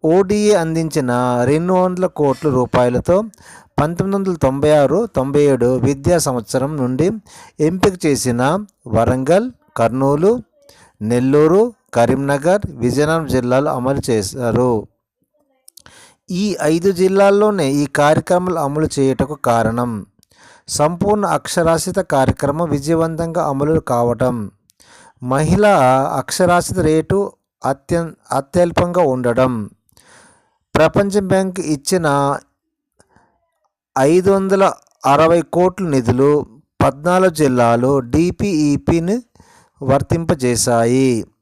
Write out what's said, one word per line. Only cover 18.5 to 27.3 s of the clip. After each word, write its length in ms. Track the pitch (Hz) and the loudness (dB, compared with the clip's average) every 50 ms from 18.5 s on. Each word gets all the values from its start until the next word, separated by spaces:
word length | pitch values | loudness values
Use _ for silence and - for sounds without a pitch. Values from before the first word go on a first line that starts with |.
| 180 165 | -4 -4
అమలు 300 | 151 139 143 151 156 147 - - | -4 -4 -2 -2 -4 -4 -2 0
చేయుటకు 360 | 139 135 131 - - 135 151 | 0 0 0 -2 -4 -6 -6
కారణం 680 | - _ 127 117 117 113 110 113 120 123 123 113 104 92 _ _ _ _ _ _ _ - - - - _ - | -8 _ 0 0 2 2 0 -2 -2 -4 -4 -6 -8 -10 _ _ _ _ _ _ _ -20 -20 -20 -20 _ -12
సంపూర్ణ 580 | - - 147 156 175 175 202 202 208 208 202 | -4 -2 -2 -2 0 -2 0 0 0 0 0
అక్షరాస్యత 680 | 175 160 147 - - - - 170 165 165 175 - - 180 | -2 -2 -4 -4 -4 -4 -2 0 2 0 0 -2 -4 -4
కార్యక్రమం 760 | 202 185 _ - 139 - - - - - 139 143 160 175 165 | -4 -4 _ 0 0 2 0 0 -2 -2 -4 -2 -2 -2 -2
విజయవంతంగా 720 | 143 143 139 151 165 160 165 165 165 156 170 165 165 175 160 | -2 -4 -2 -2 0 0 0 -2 -2 -6 -6 -6 -4 -4 -2
అమలు 360 | 151 139 135 143 151 160 160 | -2 -2 -2 0 0 0 -2
కావటం, 720 | - - 127 120 120 120 120 107 127 127 123 117 107 98 _ _ _ _ _ _ _ _ - - - - _ _ - | 0 -2 -2 0 0 0 0 0 -2 -2 -2 -4 -8 -12 _ _ _ _ _ _ _ _ -20 -20 -20 -20 _ _ -6
మహిళా 540 | 127 131 - 156 151 170 190 208 208 202 170 135 127 127 135 135 147 - 139 | -4 -2 0 2 2 2 2 4 4 4 4 4 4 4 2 0 -2 -4 -6
అక్షరాస్యత 640 | 131 - - - 185 175 175 175 170 - 202 185 | -6 -6 -2 0 2 2 2 2 0 -2 -4 -2
రేటు 520 | 170 156 156 160 156 - - 196 202 - | 0 2 2 0 0 0 -2 -2 -2 -4